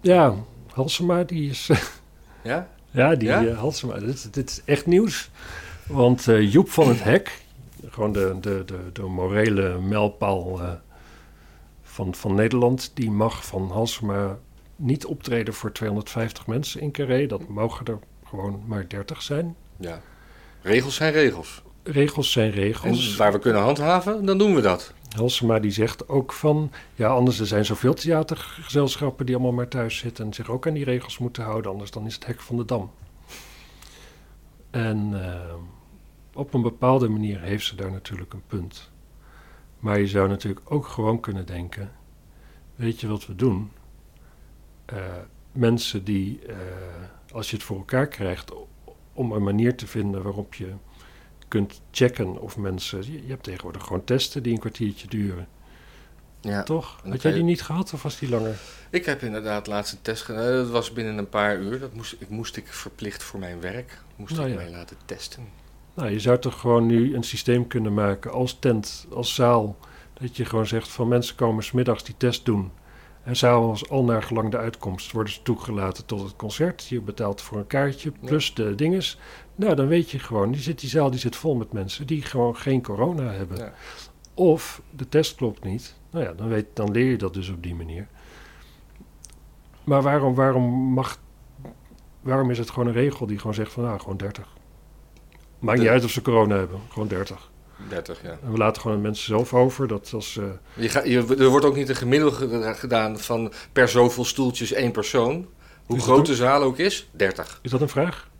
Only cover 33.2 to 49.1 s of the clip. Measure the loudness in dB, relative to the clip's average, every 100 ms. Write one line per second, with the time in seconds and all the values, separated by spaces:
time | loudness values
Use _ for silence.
33.2 | -20 -20 -20 -20 -20 -20 -20 -20 -20 -20
34.2 | -20 -20 -20 -20 -8 -4 -2 -2 -2 -4
35.2 | -6 -10 -12 -14 -16 -20 -20 -20 -20 -20
36.2 | -18 -12 -2 0 0 2 4 4 4 0
37.2 | -2 -4 -4 -4 -4 -6 -8 -8 -10 -12
38.2 | -12 -16 -10 -8 -8 -14 -20 -20 -20 -20
39.2 | -20 -20 -20 -20 -20 -8 0 2 2 4
40.2 | 2 2 -4 -8 -4 -4 -4 -4 -2 -2
41.2 | -2 -6 -6 -8 -8 -10 -12 -14 -20 -20
42.2 | _ -20 -20 -20 -20 -6 -4 -4 -6 -6
43.2 | -8 0 0 0 -4 -14 -20 -20 -20 -20
44.2 | -20 -20 -20 -20 -20 -20 -12 -10 -8 -10
45.2 | -16 -20 -12 2 2 4 -2 -6 -2 -2
46.2 | -2 -6 -12 -14 -12 -12 -12 -14 -16 -20
47.2 | -14 -10 -8 -8 -6 -8 -2 0 0 -2
48.2 | -6 -6 -10 -18 -20 -20 -20 -20 -16